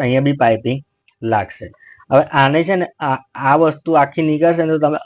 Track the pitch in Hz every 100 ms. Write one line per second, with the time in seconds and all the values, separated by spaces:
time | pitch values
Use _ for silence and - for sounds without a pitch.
0 | 123 131 139 139 117 110 117 139 - _
1 | _ - 113 107 95 - 87 _ - -
2 | - 131 151 151 135 156 170 190 175 -
3 | 151 160 _ - 135 151 160 147 165 156
4 | 139 165 156 151 165 165 160 160 151 151